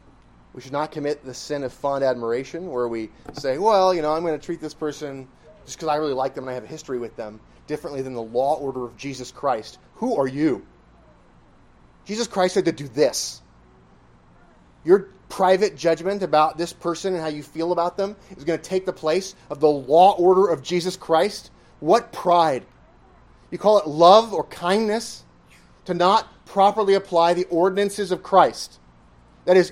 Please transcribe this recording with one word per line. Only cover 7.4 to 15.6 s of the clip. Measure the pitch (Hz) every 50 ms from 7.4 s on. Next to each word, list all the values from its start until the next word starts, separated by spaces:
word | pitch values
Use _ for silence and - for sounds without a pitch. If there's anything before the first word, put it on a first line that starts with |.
| - _ _ - _
differently | - 151 147 - 147 143 135
than | 131 131 127
the | 117
law | 113 110 117 120 135 139 156
order | 151 143 135 123 127 123
of | 117 120
Jesus | 117 135 143 131 120 127 -
Christ." | - - - 139 123 110 107 - - - - _ _
Who | - 226 262 233
are | - 139
you? | 131 131 143 156 156 120 98 - - _ _ _ _ _ _ _ _ _ _ _ _ _ _ _ _ _ _ _ _ _ _ _ _ _ _ _
Jesus | - 208 220 233
Christ | - - 196 180 185 -
said | 202 165
to | 165
do | 151 110 143
this. | 135 110 143 147 - - - - - - - _ _ _ _ _ _ _ _ _ _ _ _ _ _ _ _ _ _ _ _ _ _ _ _ _ _ _ _ -
Your | 160 185 208 190 - - _ _ -
private | - - 185 185 190 180